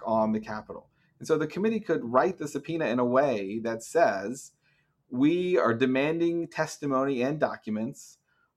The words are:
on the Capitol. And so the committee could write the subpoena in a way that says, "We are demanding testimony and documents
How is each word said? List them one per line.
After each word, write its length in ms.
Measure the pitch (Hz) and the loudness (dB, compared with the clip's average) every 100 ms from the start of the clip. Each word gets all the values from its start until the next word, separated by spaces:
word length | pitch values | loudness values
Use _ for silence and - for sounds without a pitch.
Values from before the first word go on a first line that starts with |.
| 113 | 0
on 260 | 110 110 | 2 2
the 80 | 110 | 0
Capitol. 500 | 107 107 104 - - _ _ - | -4 -10 -10 -16 -18 _ _ -10
And 80 | 127 | 0
so 100 | 156 | 0
the 80 | 151 | 0
committee 360 | 175 214 226 | -2 0 0
could 200 | 202 151 | 0 -2
write 340 | 123 123 165 185 | 2 2 2 0
the 100 | 151 | -6
subpoena 380 | 147 - 165 139 | -6 -4 -2 0
in 120 | 123 | 2
a 80 | 123 | 2
way 540 | 123 139 110 98 110 | 4 4 2 -2 -4
that 200 | 113 113 | -4 -6
says, 720 | - 160 151 98 101 131 - _ _ _ _ _ _ | -2 2 4 2 -4 -10 -14 _ _ _ _ _ _
"We 480 | 123 143 175 180 180 | 0 2 2 2 2
are 160 | 117 | 2
demanding 760 | 117 131 131 147 165 170 170 165 | 2 2 2 0 0 0 0 -4
testimony 720 | - 156 - 143 131 135 131 | -4 -6 -4 -2 0 0 0
and 180 | 127 151 | -2 0
documents 800 | 127 110 - 107 117 147 - - _ _ _ | -2 -4 -6 -4 -6 -8 -18 -20 _ _ _